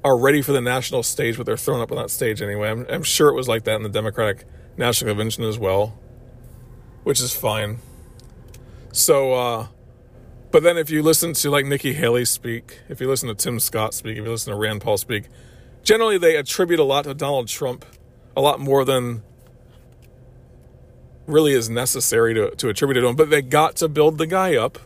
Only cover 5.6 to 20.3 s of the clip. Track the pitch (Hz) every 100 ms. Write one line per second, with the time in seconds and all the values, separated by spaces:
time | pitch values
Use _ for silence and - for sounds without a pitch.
5.6 | 95 95 107 - - - - - - -
6.6 | - - - - - 139 123 - 117 107
7.6 | 104 120 - - - - - - - -
8.6 | - - - - - 143 135 127 123 113
9.6 | 113 - - - - - - - - 160
10.6 | 165 170 156 156 156 160 170 156 147 143
11.6 | 139 143 139 147 117 120 123 - 120 117
12.6 | - - - 131 127 135 123 104 - 117
13.6 | - 113 110 - 110 104 110 113 - 101
14.6 | 107 104 113 104 - 107 - - - -
15.6 | - - - 220 226 196 170 156 135 -
16.6 | 180 165 139 139 143 139 139 139 113 -
17.6 | 131 123 - - - - - - 143 139
18.6 | 139 139 131 131 123 113 - - - -
19.6 | - - - - - - -